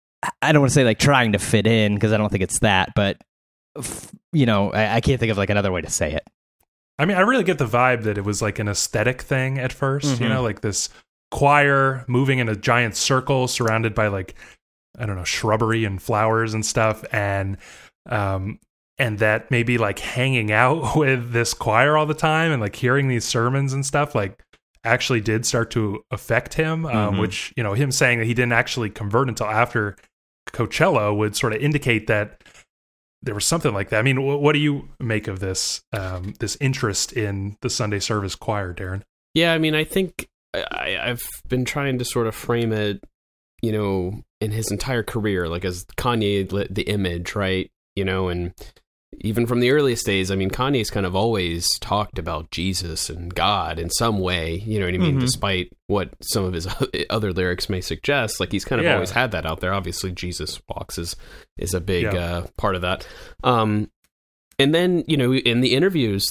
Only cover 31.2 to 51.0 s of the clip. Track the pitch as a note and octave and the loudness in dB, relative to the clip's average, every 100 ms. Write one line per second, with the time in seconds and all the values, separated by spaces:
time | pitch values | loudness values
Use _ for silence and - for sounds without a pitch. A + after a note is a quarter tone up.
31.2 | G#2+ G#2 A#2+ A2 C#3+ D3+ C3 A2+ A2 A2 | 0 0 -2 0 0 0 0 0 0 -2
32.2 | G#2 - - - _ _ _ _ _ _ | -2 -10 -20 -20 _ _ _ _ _ _
33.2 | - G#2 - E3 C#3+ G2+ G2 A2 B2 C3 | -8 -4 0 0 0 0 0 2 4 2
34.2 | C#3 C#3+ D3 D3 D3 C#3+ - - B2 A2 | 0 2 2 4 2 0 -6 -8 -2 -2
35.2 | G#2+ F#2+ F#2+ F#2+ - - - G#2+ F#2 F#2 | -2 -4 -4 -4 -4 -6 -8 -6 -6 -6
36.2 | F#2 - G#2+ - C#3 C3+ A#2 G2 - - | -8 -6 -6 -2 -2 0 -2 -2 -4 -4
37.2 | G#2 G2 G2 G#2+ B2+ - G#2+ G2+ - G#2+ | -4 -4 -6 -6 -4 -2 -2 -2 -2 -2
38.2 | G2 - - G#2 F#2 F2 F#2 F#2+ - _ | -2 -6 -4 -4 -4 -8 -8 -8 -10 _
39.2 | _ D#3+ E3+ E3 D#3 D#3 D#3 - F#3 - | _ 0 2 2 2 0 0 -2 -2 -4
40.2 | - _ _ F2+ - - C#2+ F#2+ A#2 A#2+ | -12 _ _ -6 -6 -6 -6 -4 -4 -4
41.2 | - - - B2+ B2 D3 C#3 B2+ B2 B2+ | -8 -12 -4 -2 -2 -2 -2 -2 -2 -2
42.2 | A2+ - - A#2 A#2 A2 G#2 G2 - _ | -2 -2 -2 0 0 0 -2 -4 -10 _
43.2 | _ _ _ _ A2+ G#2+ G2+ F#2+ F2+ G#2+ | _ _ _ _ -2 0 0 0 -2 -6
44.2 | - _ G#2+ G#2+ G#2+ G#2 - B2 G#2 A#2 | -12 _ -4 -4 -4 -4 -2 -4 -2 -2
45.2 | G#2 F#2+ E2+ E2+ F#2+ F2+ - - B2+ A#2+ | 0 0 -2 -2 -4 -6 -8 -4 0 2
46.2 | G2+ G2+ F#2+ G2 G2+ G2 - G#2 F#2+ F2 | 2 0 0 -2 -4 -4 -2 -2 -2 -4
47.2 | F2 G#2+ F#2+ F#2+ F#2 _ _ - F#2+ F#2+ | -6 -4 -2 -2 -4 _ _ -4 -2 0
48.2 | F#2 F2 F2 - - - _ _ _ - | -2 -2 -4 -8 -18 -20 _ _ _ -4
49.2 | G#2+ G#2+ A#2 A#2+ B2 D3 C#3+ A2+ - G2 | -2 0 2 2 4 4 4 2 2 2
50.2 | F#2+ G2 F#2+ - C3 C#3 G#2 - | 2 0 0 0 0 2 2 2